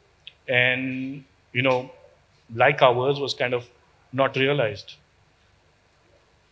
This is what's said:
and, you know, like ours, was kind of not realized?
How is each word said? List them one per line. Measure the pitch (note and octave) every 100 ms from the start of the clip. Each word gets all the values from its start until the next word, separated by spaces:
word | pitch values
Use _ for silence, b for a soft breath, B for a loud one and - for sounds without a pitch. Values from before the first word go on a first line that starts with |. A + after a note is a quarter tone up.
| _ _ - _ -
and, | B2 B2 B2+ C3 C3 C3 C#3+ - _ _
you | B2
know, | C3 B2+ C3 - - _ _ _ _
like | A#2 B2+ D3
ours, | C3+ A#2+ C3 C#3+
was | C3
kind | - B2
of | B2 A#2 _ _ _ _
not | B2+ C3+ C3
realized? | C3+ D3 A2+ G2+ - - _ _ _ _ _ _ _ _ _ _ _ _ _ _ _